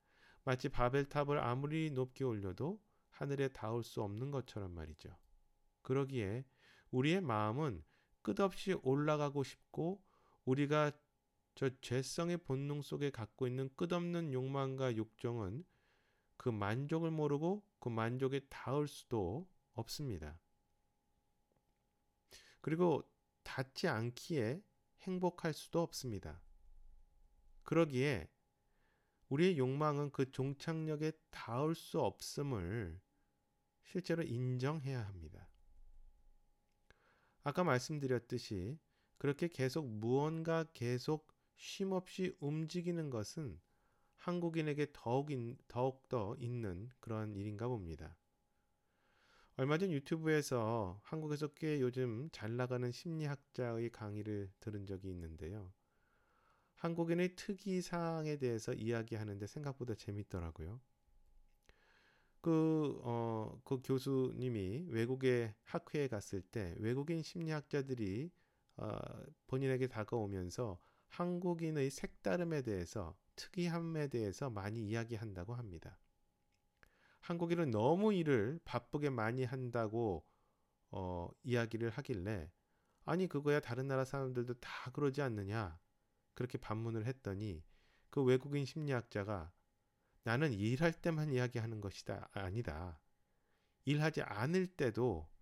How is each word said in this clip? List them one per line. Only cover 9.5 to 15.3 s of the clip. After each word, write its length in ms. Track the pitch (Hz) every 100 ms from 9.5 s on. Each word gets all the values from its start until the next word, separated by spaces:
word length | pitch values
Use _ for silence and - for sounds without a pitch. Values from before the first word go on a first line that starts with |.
| - _ - 160 196 _ _ _ _
우리가 480 | - 131 143 151 151 143 _ _ _ _ _ -
저 120 | 135 127
죄성의 580 | - 123 135 - 170 175
본능 420 | - 135 143 147
속에 300 | 139 147 143
갖고 380 | 131 107 - 127
있는 200 | 127 135
끝없는 580 | - 170 175 175 170 165
욕망과 640 | 127 131 139 135 135 131 110
욕정은 680 | 110 - 120